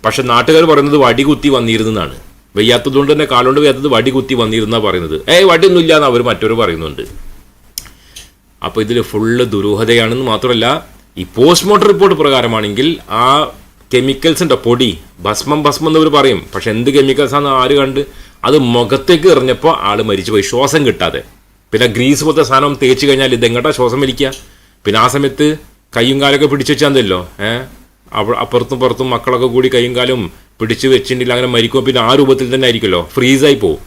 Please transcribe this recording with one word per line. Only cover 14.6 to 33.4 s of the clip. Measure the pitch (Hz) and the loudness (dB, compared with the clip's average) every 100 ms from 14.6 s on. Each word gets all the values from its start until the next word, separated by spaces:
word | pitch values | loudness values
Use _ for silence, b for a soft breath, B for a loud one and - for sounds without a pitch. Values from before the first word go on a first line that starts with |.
| 117 120 127 82 - - | 0 0 0 -4 -14 -8
ഭസ്മം | 90 107 - 151 | -6 -6 -4 -2
ഭസ്മം | 147 139 156 | -2 -2 0
എന്നവർ | 156 156 | 2 2
പറയും, | 147 139 98 - | 4 2 0 -6
പക്ഷെ | 95 113 | -8 -4
എന്ത് | 107 120 | -2 0
കെമിക്കൽസാന്ന് | 143 135 131 139 143 143 | 2 2 0 0 0 0
ആര് | 131 127 143 | 0 2 2
കണ്ട്? | 135 131 139 B B B | 0 -4 -6 B B B
അത് | 113 147 | 0 2
മുഖത്തേക്ക് | 123 120 117 135 - 170 180 | 2 0 0 -2 2 2 4
എറിഞ്ഞപ്പോ | 143 127 120 151 165 | 4 2 0 0 0
ആള് | 101 104 | -2 -2
മരിച്ചുപോയി | 110 98 92 107 | -2 -4 -2 -2
ശ്വാസം | 95 120 135 156 135 | -2 -2 0 0 0
കിട്ടാതെ. | 95 85 69 - _ _ _ _ | -2 -4 -4 -12 _ _ _ _
പിന്നെ | 107 123 | 0 0
ഗ്രീസ് | 110 127 143 | 0 0 0
പോലത്തെ | 151 151 | 0 0
സാധനം | 135 135 143 143 | 2 2 0 0
തേച്ച് | 131 131 143 | 0 2 2
കഴിഞ്ഞാൽ | 135 131 | 2 0
ഇതെങ്ങട്ടാ | 120 117 117 147 | 0 0 0 -2
ശ്വാസം | 151 123 127 | 0 -2 0
വലിക്കുക? | 135 127 139 - b b b b | -4 -2 -6 -6 b b b b
പിന്നെ | 104 107 | -2 0
ആ | 123 | 0
സമയത്ത് | 139 139 - 151 151 - _ _ 123 | 0 -2 0 -2 -2 -10 _ _ -2
കയ്യും | 120 135 | 0 2
കാലൊക്കെ | 139 139 147 | 2 2 2
പിടിച്ചു | 139 135 | 0 -2
വെച്ചാൽ | 135 143 | 0 2
മതിയല്ലോ. | 135 107 92 87 - | 2 0 -2 -6 -8
ഏ, | 104 117 131 - _ _ _ | -6 -6 -10 -20 _ _ _
അവ-, | 107 107 113 | -6 -4 -4
അപ്പുറത്തും | 113 120 117 131 | -2 -2 -2 -2
പുറത്തും | 131 117 131 | -2 -2 -4
മക്കളൊക്കെ | 120 120 127 127 | -4 -2 -2 0
കൂടി | 120 131 | 0 0
കയ്യും | 123 123 123 | 0 -2 -2
കാലും | 123 127 90 b b _ | -2 -2 -6 b b _
പിടിച്ചു | 110 123 135 | -4 -2 2
വെച്ചിട്ടുണ്ടെങ്കിൽ | 127 98 127 123 | 2 0 -4 -2
അങ്ങനെ | 123 127 | -2 -2
മരിക്കുമ്പോൾ | 120 117 139 120 | 0 0 0 0
പിന്നെ | 127 | 0
ആ | 113 | 2
രൂപത്തിൽ | 135 135 127 123 | 2 4 2 0
തന്നെ | 131 127 | 0 0
ആയിരിക്കുമല്ലോ, | 117 110 90 82 | 0 0 -2 -2
ഫ്രീസായി | - 127 135 | -2 0 2